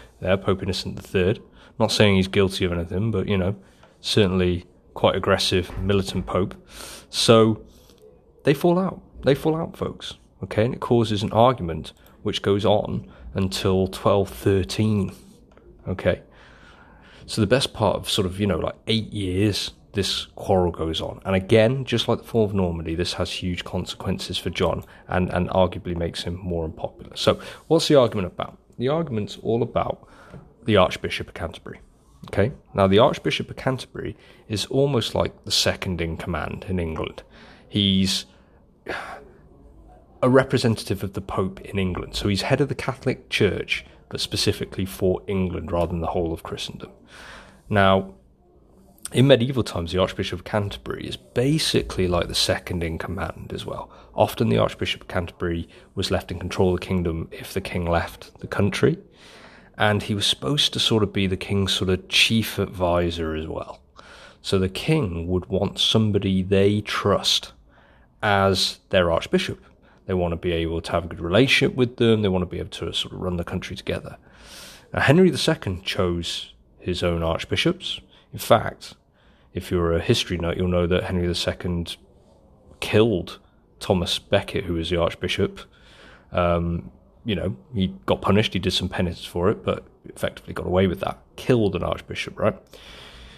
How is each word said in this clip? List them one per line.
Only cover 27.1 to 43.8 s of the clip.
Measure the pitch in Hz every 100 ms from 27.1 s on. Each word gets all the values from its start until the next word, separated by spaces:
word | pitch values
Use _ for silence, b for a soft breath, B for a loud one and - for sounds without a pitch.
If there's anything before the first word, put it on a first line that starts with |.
| -
So | - - B B B
what's | 160 -
the |
argument | 147 117 107 87
about? | - - - _ -
The | 123
argument's | 156 160 110 98 -
all | - 117
about | 110 - - - - B B B B _
the | - 101
Archbishop | 90 - - - 90
of | -
Canterbury. | 87 - - - - _ _ - -
Okay, | - 107 - _
now | 98 98
the | 98
Archbishop | 135 - - - -
of | -
Canterbury | 131 127 - - - - B B B
is | 104 -
almost | 135 143 127 104
like | 95 92 - -
the |
second | - - - - 85
in | 82 82
command | - 80 - - -
in | 92
England. | 85 82 - - - B B B B
He's | 107 101 95 95 - - b b b _ _ - B B B B B B - - - - - _ -
a | 127
representative | 131 123 120 120 107 - 101
of | 98
the | -
Pope | - - 92 95
in | - 98
England. | 92 85 - -
So | 104
he's | 95
head | - 135
of | 139
the |
Catholic | 131 - 123 127 123 -
Church, | - 104 - - -